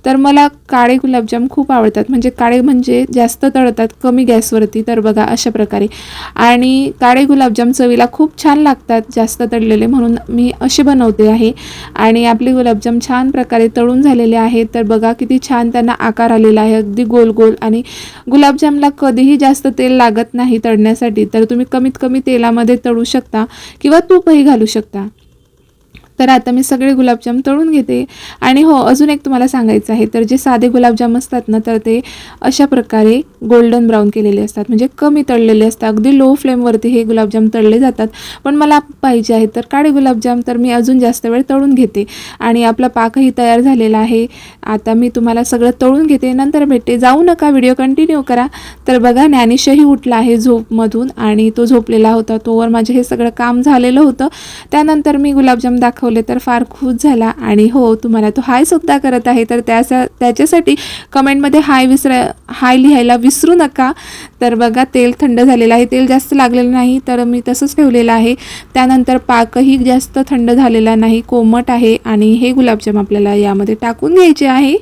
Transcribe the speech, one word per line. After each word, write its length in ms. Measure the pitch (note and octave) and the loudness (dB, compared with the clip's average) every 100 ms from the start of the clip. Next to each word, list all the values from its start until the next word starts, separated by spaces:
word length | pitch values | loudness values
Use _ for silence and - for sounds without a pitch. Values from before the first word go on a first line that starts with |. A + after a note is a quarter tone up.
तर 120 | C4 C4+ | 0 0
मला 320 | C#4 C#4+ D4 C#4+ - | 2 4 2 -2 -4
काळे 280 | B3+ A#3+ B3+ | 0 2 0
गुलाबजाम 500 | C4 B3 A3 A#3 C4 | 0 -2 -2 -4 -4
खूप 220 | - C4+ | -4 -2
आवडतात, 320 | B3 A3 G#3+ G#3+ | 0 0 -2 -2
म्हणजे 220 | B3+ B3+ | -2 -2
काळे 300 | - A#3 B3 | -2 0 2
म्हणजे 440 | C4 B3+ B3+ B3 C4 | 2 0 0 -2 -2
जास्त 320 | B3 A#3+ - C#4 | 0 -2 0 -2
तळतात, 340 | C4 B3+ A#3 A3+ - | 0 0 0 -6 -4
कमी 220 | B3+ B3 | -2 0
गॅसवरती. 580 | A#3+ A3+ A3+ A3 G#3+ G#3+ A3 | 2 0 0 -2 -2 -4 -4
तर 120 | A3+ | -2
बघा 240 | G#3+ G#3+ | 0 0
अशा 260 | - A#3+ A#3 | -2 -2 -4
प्रकारे. 360 | A3 G#3 G3+ G#3 - - - - - | -4 -4 -2 -4 -6 -18 -16 -14 -2
आणि 540 | A#3 A#3+ B3+ C4 C#4 - | 2 2 2 0 -2 -2
काळे 240 | B3 B3+ | 0 2
गुलाबजाम 480 | C#4 C#4 B3+ A3 A#3+ | 2 2 2 0 -2
चवीला 340 | C4 B3 A#3+ A#3+ | 0 0 2 0
खूप 300 | - D#4 - | 0 -4 0
छान 160 | D#4 C#4+ | 0 2
लागतात 440 | D4 B3+ - A3+ A3 A#3 | 2 -2 -2 -4 -2 -4
जास्त 260 | A3 - A#3+ | -4 -4 -4
तळलेले, 340 | A#3 A3 G#3+ A3+ | -2 0 0 0
म्हणून 280 | C4 A#3 A#3 - | 0 0 -2 -4
मी 240 | A#3 B3 - | -2 -2 -2
असे 220 | C4 - | -2 0
बनवते 460 | C#4 C4+ A#3 G#3 G#3+ | 2 2 2 2 2
आहे. 240 | A3+ A3+ - - - - - | 2 0 -2 -16 -18 -14 -2
आणि 280 | A3 A3+ | 0 2
आपले 280 | A#3 A3+ B3 | 0 0 0
गुलाबजाम 460 | B3+ A#3+ G#3+ A#3 A#3 A#3+ | 0 0 -2 -2 -4 -2
छान 220 | B3+ C4 | -2 -2
प्रकारे 380 | C#4 B3 A#3 A3+ A#3+ | -2 -2 0 0 0
तळून 260 | A#3+ B3+ | 0 2
झालेले 340 | C#4+ B3 A3+ A3+ | 2 2 2 2
आहेत. 300 | A3+ A#3 A3+ | 0 0 -2
तर 80 | A#3 | -4
बघा 300 | G#3+ A3 A3+ | -2 0 0
किती 260 | A#3+ A#3+ C4 - | -2 -2 -2 0
छान 220 | B3 A#3 | -2 -2
त्यांना 220 | A#3+ A#3 | -2 -2
आकार 380 | - A#3 A3 A#3 | -2 -4 -2 0
आलेला 300 | A3+ A3 A3 | 2 4 2
आहे, 140 | G#3+ | 2
अगदी 300 | A3 G#3 G3+ A#3 | 0 -2 -4 0
गोल 200 | A#3+ A3+ | 2 2
गोल. 240 | A3 A3 A3 | 4 2 2
आणि 200 | A3 A3+ - - - - - | -4 -4 -6 -16 -20 -16 -2
गुलाबजामला 580 | C#4 C#4+ C#4 D4+ C#4+ C#4+ | 2 2 2 -2 0 -2
कधीही 480 | C#4+ C#4 A#3 C4+ C#4+ | 0 -2 2 2 4
जास्त 320 | C4+ C#4 C4+ - | 2 0 -4 -2
तेल 140 | B3+ | 0
लागत 420 | B3+ A#3+ G#3+ A3+ | 2 2 0 -4
नाही 240 | A#3+ B3+ A3+ | -4 -2 -2
तळण्यासाठी, 600 | A#3 G#3+ G#3+ A3+ A#3+ G#3+ | 0 2 2 0 -2 -2
तर 200 | G#3 A3+ | -2 0
तुम्ही 220 | A3+ A#3+ B3+ | 0 -2 -2
कमीत 200 | C4 C4 C4 | -2 -4 -4
कमी 200 | C4 C4 C4 | -4 -2 -2
तेलामध्ये 500 | B3 A#3 A#3 A#3 B3 | 0 0 0 0 0
तळू 200 | B3 A#3 | -2 -4
शकता 400 | A#3+ C4 - A3 A#3 - - - | -2 -4 -4 -6 -6 -10 -20 -6
किंवा 200 | C#4+ E4 | 0 0
तूपही 420 | F4 F#4 F4 D4+ | 4 2 4 2
घालू 240 | C#4 B3 A3 | 4 2 0
शकता. 420 | A3 G#3+ G3+ G3+ _ _ _ _ _ _ _ _ - _ - | -4 -8 -12 -12 _ _ _ _ _ _ _ _ -20 _ -2
तर 100 | C4 | 2
आता 220 | C4 - | 2 0
मी 120 | B3 | -4
सगळे 300 | C4 C4 C4+ | -2 -2 0
गुलाबजाम 480 | C4 B3+ A#3 A#3+ B3 C4+ | 0 0 -2 -4 -4 -2
तळून 240 | C#4+ D#4+ | -2 0
घेते. 340 | D4+ A#3+ B3 C4+ - - - | -2 -2 -4 -6 -14 -20 -6
आणि 220 | B3+ C4+ | 0 2
हो, 120 | D#4+ | 4
अजून 360 | C#4 A#3 C4 D4 | 2 2 2 2
एक 80 | D4 | 0
तुम्हाला 240 | C#4 B3+ B3+ | -4 -2 -2
सांगायचं 440 | B3+ A3 G#3+ G#3 | 0 0 -2 -2
आहे, 140 | A3+ A3 | -2 -2
तर 80 | A#3 | -2
जे 140 | G#3+ C4 | -2 -2
साधे 320 | C4+ A#3+ A#3+ | 0 0 2
गुलाबजाम 500 | B3 A#3+ A3 A#3+ A#3+ | 2 0 0 -2 -2
असतात 220 | - B3 A#3+ | -4 -8 -2
ना, 100 | A3 A3 | -4 -2
तर 120 | A3+ | -4
ते 220 | A3+ A3+ - - - - | -2 -4 -6 -18 -20 -6
अशा 240 | C4 C4 C#4+ | -4 0 0
प्रकारे 540 | C4 A#3 A3 A3 B3 D#4 _ A3+ | 0 -2 2 2 2 -4 _ 2
गोल्डन 380 | A#3+ A#3 A#3+ A3+ | 4 4 2 2
ब्राऊन 240 | A3 G#3 | 2 0
केलेले 300 | A3 G#3 G3+ | 0 -2 -2
असतात, 240 | G#3 - G#3 | -4 -6 -4
म्हणजे 180 | A3 C4 - | -2 -2 -2
कमी 240 | D4 D4 C4+ | 0 0 0
तळलेले 360 | A#3+ A3+ A3 | 0 2 2
असतात, 240 | A3 A3 A3 | 2 0 -4
अगदी 300 | G#3+ A#3+ C#4 | 0 2 2
लो 160 | C4 | 2
फ्लेमवरती 540 | C#4+ C4+ B3 A#3+ A3 A#3 | 2 -2 -2 -2 -2 0
हे 160 | B3 | -2
गुलाबजाम 440 | A3+ A3+ G#3+ A3 A3 | 0 -2 0 0 0
तळले 240 | A3+ G#3+ A3+ | 2 2 2
जातात. 280 | C4 B3+ A3 - - - | 0 -2 -8 -8 -20 -8
पण 100 | C#4 | -4
मला 240 | D4 D4+ D4 D4 - | 0 2 2 0 -4
पाहिजे 320 | C4+ A#3+ A3 | 0 0 0
आहे 120 | A3+ A3 | 0 0
तर 140 | A3+ | -4
काळे 300 | A#3+ C#4 D4+ | -4 0 2
गुलाबजाम, 500 | C#4+ C4+ A#3 B3 A#3+ A#3+ | 2 0 0 -2 -4 -4
तर 100 | A#3+ | -2
मी 140 | B3 | 0
अजून 280 | A#3+ A#3 C4 | 0 2 2
जास्त 280 | A#3+ B3 A3+ | 0 -2 -4
वेळ 160 | A#3+ C4+ | -2 -2
तळून 240 | C4+ C#4 | 0 0
घेते. 300 | C4 A3 G3+ G3+ - - - | 0 0 -2 -8 -12 -20 -6
आणि 240 | A#3 A#3 | -2 0
आपला 240 | A3+ A3+ B3+ | 0 0 -2
पाकही 420 | B3 A3+ C4+ C4 A#3+ | -2 -2 0 0 0
तयार 220 | A#3+ A#3 | 0 2
झालेला 380 | C4 B3+ A3 A3 | 2 2 0 0
आहे. 280 | A3+ A3+ A#3+ - - - | 0 -2 -4 -10 -20 -14
आता 320 | - G#3+ A3+ | -8 -6 -2
मी 140 | A3+ B3 | 0 0
तुम्हाला 360 | A#3 A#3 A3+ | -2 -2 -2
सगळं 260 | A#3+ A#3+ A#3+ B3 | -2 0 0 2
तळून 260 | B3+ C#4 D#4 | 0 2 0
घेते, 260 | C#4 B3+ | 0 0
नंतर 320 | B3+ C#4 D4+ | -2 -2 0
भेटते. 340 | C#4+ B3+ A#3 A#3+ | 0 0 0 0
जाऊ 240 | B3 C#4 | 2 4
नका, 280 | F4 E4+ D4 | 2 2 2
व्हिडिओ 240 | C4+ B3+ B3+ | 2 2 0
कंटिन्यू 440 | C4 C4+ D#4+ D#4 | -2 0 0 -2
करा. 240 | C4+ A#3+ C4+ - - - - | -2 -2 -2 -8 -20 -10 -2
तर 100 | B3+ | 2
बघा, 280 | B3 A#3+ D4+ | 2 2 2
ज्ञानेशही 580 | C4+ A#3 B3+ - C#4 | 4 2 2 2 4
उठला 320 | D4 C#4 C4 A#3 | 4 2 0 0
आहे 200 | A#3+ A#3 | 0 0
झोपमधून 720 | B3 A#3 A3+ A3+ A3+ A3+ B3+ - | 2 0 -2 -2 -2 -4 -6 -4
आणि 340 | G#3+ G#3 A3 A3 | -2 0 0 0
तो 80 | |
झोपलेला 460 | A#3 B3 A3+ A3+ A3 | 2 2 2 0 2
होता, 260 | A3+ A3 A3 A3+ | 0 -2 -6 -2
तोवर 220 | A3+ A#3 | -2 0
माझे 260 | A3+ A3 | 0 0
हे 100 | B3+ | -2
सगळं 260 | B3 A#3 A#3 A#3 | 0 -2 -2 -2
काम 240 | A#3+ A#3+ | -2 0
झालेलं 400 | C4+ C4 B3 B3+ | 2 2 2 2
होतं. 280 | D4+ B3 C4+ - - - - | 2 2 -6 -6 -20 -20 -4
त्यानंतर 440 | D4 D#4 D#4 C#4+ C#4+ | 0 2 0 0 0
मी 160 | C#4+ | 0
गुलाबजाम 460 | C#4 C4 B3 B3 B3 | 2 2 0 0 0
दाखवले 320 | A#3+ B3 A#3+ A3+ A3+ | -2 -2 -2 -2 -2
तर 100 | B3 | -6
फार 260 | - A#3+ B3+ | -2 -4 -4
खुश 320 | - C4 A#3+ | -6 -6 -2
झाला. 300 | D4+ B3 A3 - | 0 0 -2 -4
आणि 300 | A3+ G#3 A3 | -2 2 2
हो, 260 | C4 A#3 | 2 0
तुम्हाला 360 | A3 A#3 A3 G#3+ | 0 -2 -2 -2
तो 100 | A#3+ | -4
हायसुद्धा 540 | C4 B3 D#4 E4 E4 C#4 | -2 0 0 0 0 -2
करत 300 | C4+ B3 B3 | 0 -2 0
आहे, 160 | B3 A3+ | -2 0
तर 100 | A#3+ | -4
त्याचा-, 460 | A#3 A3+ B3 B3+ B3+ _ | -2 -2 0 -2 -4 _
त्याच्यासाठी 540 | B3 A#3 D4 E4+ E4 D4 - - - | -2 0 2 2 2 -2 -6 -16 -4
कमेंटमध्ये 480 | C#4 C4+ C#4 C#4+ D4 | -2 0 0 2 0
हाय 260 | C#4+ C4 B3+ | 2 0 2
विसरा-, 440 | C4+ C#4 B3+ - - - | 0 0 -2 -2 -8 -18
हाय 280 | B3 B3+ C4 | -4 0 4
लिहायला 400 | C4+ C#4 A#3+ A#3+ | 4 4 2 2
विसरू 380 | B3 - D#4+ | 2 2 2
नका. 380 | F4 C#4+ - C4 - - - - _ | 2 0 -2 -4 -4 -14 -20 -20 _
तर 140 | A#3+ | -2
बघा, 300 | A3+ A#3 A#3+ C4 | 0 0 0 0
तेल 180 | B3+ A#3+ B3 | 0 0 0
थंड 200 | D4 A#3 | 0 2
झालेलं 340 | B3+ B3 A3+ | 2 4 2
आहे, 100 | A#3 | 2
तेल 220 | B3 B3+ C4 | 2 0 0
जास्त 280 | C4+ - | 0 0
लागलेलं 360 | C#4 C4 B3 B3 | 0 2 2 0
नाही, 280 | B3+ B3 C4 C4 | 0 0 -2 -2
तर 160 | B3 | -4
मी 160 | A#3+ A#3+ A#3+ | -2 -4 -4
तसंच 280 | B3+ C#4+ - | -4 -4 0
ठेवलेलं 360 | C#4+ A#3+ A#3 | 2 2 2
आहे. 220 | A3+ A#3 B3+ - - - | 2 0 -2 -10 -20 -6
त्यानंतर 420 | C4 B3+ C4 B3 B3+ | -2 2 2 2 -2
पाकही 600 | - A#3+ A#3 B3 C4+ C4 | 0 0 0 0 2 2
जास्त 420 | B3 B3+ - C4+ C4 | 2 0 -2 -6 -2
थंड 200 | C4 A#3 | -2 0
झालेला 440 | B3 B3+ A3+ A3 | 2 2 2 2
नाही, 260 | A3 A3+ A3+ | 2 0 0
कोमट 440 | A#3 A#3+ A3+ A#3 B3 | -2 0 2 0 0
आहे. 280 | A#3+ A3+ A3+ | 0 0 0
आणि 280 | - G#3+ G#3+ | -2 0 2
हे 200 | A3+ B3 | 2 0
गुलाबजाम 460 | B3+ B3 G#3+ A3 G#3 | 0 0 0 -2 -4
आपल्याला 360 | G3+ G#3 G3+ | -2 -2 0
यामध्ये 400 | G#3 G3+ G3 G3+ G#3+ | 0 0 -2 -4 -4
टाकून 340 | A#3 A#3 D#4 | -6 -4 0
घ्यायचे 320 | F#4 F4 D4 C#4 | 4 4 2 0
आहे. 300 | B3+ C#4 F#4+ | 0 0 -2